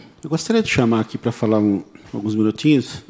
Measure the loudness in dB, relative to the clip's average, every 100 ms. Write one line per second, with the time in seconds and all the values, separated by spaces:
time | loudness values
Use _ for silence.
0 | -20 -16 -6 -6 0 0 2 2 2 2
1 | -2 -4 -6 -2 0 2 2 0 -4 -18
2 | -12 -8 -4 0 0 0 2 2 0 -10
3 | -12